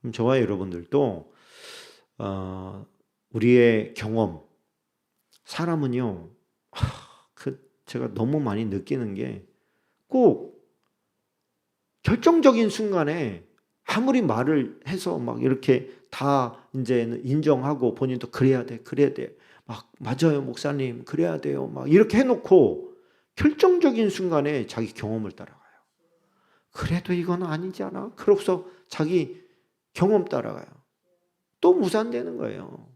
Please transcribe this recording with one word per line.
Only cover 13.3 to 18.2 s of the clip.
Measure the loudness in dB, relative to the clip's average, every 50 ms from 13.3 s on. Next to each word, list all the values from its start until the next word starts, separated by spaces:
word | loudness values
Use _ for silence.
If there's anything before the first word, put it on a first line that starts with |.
| -6 -10 -16 _ _ _ _ _ _ _ _
아무리 | -4 -2 0 0 2 2 2 2
말을 | 2 0 0 2 2 2 0 0 -2 -8 -14 -10
해서 | -8 -8 -6 -4 -4 -4 -4
막 | -6 -6 -6 -2 0
이렇게 | 0 0 0 2 2 2 2 2 -8 -18 -20 _ _
다 | -10 -4 0 0 2 2 0 -2 -6 -14 _ _ -8
이제는 | -8 -4 0 0 0 0 -2 -6 -8 -4
인정하고 | -2 -2 0 2 2 2 2 2 -2 -2 0 0 0 0
본인도 | 0 -4 -4 -4 -6